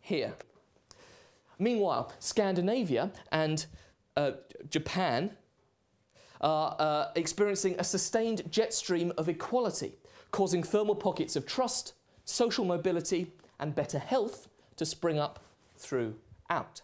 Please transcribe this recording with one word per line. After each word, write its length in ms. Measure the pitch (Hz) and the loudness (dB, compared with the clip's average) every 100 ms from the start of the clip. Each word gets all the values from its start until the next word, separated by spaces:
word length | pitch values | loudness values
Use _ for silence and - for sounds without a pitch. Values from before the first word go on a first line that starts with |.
here. 340 | - 170 110 - - _ _ _ _ - - - - _ _ - | -4 -4 -4 -8 -18 _ _ _ _ -20 -20 -20 -20 _ _ -2
Meanwhile, 540 | 208 233 196 123 123 - | 0 2 2 0 -2 -6
Scandinavia 920 | - - 196 180 180 247 196 117 175 - - | -2 2 2 2 2 0 2 0 0 -4 -4
and, 360 | 156 156 156 - - - _ _ - | 0 2 0 -4 -12 -20 _ _ 0
uh, 160 | 143 - - - 147 | 0 -2 -12 -18 -4
Japan 640 | 156 156 185 180 120 190 - _ _ _ _ _ _ _ _ - - | -2 -2 0 2 2 0 -6 _ _ _ _ _ _ _ _ -20 -2
are, 360 | 151 156 156 - | 2 2 0 2
uh, 340 | 156 151 - | 2 2 0
experiencing 640 | - 170 - 208 196 190 180 | 0 -2 2 2 2 0 0
a 60 | |
sustained 680 | 196 185 - 226 226 214 165 | -2 0 0 0 0 -2 -2
jet 240 | 214 - | 0 2
stream 380 | - - 175 170 - | 0 0 0 2 0
of 120 | 160 | -2
equality, 680 | 165 - 247 226 - 131 - - - - | -2 -2 0 0 -2 -6 -10 -20 -20 -8
causing 300 | - 190 175 | 0 2 2
thermal 320 | 170 208 208 | 2 2 4
pockets 420 | 208 196 - 160 151 | 2 0 0 -2 -2
of 100 | - | -4
trust, 480 | - 254 - - - _ _ | 0 0 0 -6 -14 _ _
social 400 | - - 240 - | -8 0 2 2
mobility, 680 | 190 175 170 170 160 180 175 - - _ | 0 2 2 0 0 -2 -2 -10 -20 _
and 160 | 147 | -4
better 240 | 151 143 147 | -2 -2 -4
health 500 | - - 214 - - _ _ - | 0 0 0 -4 -16 _ _ -6
to 80 | |
spring 340 | 160 - 170 151 | -4 0 0 2
up 240 | 147 - - _ _ - | -2 -4 -20 _ _ -20
throughout. 1040 | - 131 117 107 - - - 165 - - | -4 -2 -2 -6 -16 -20 -4 -4 -4 -14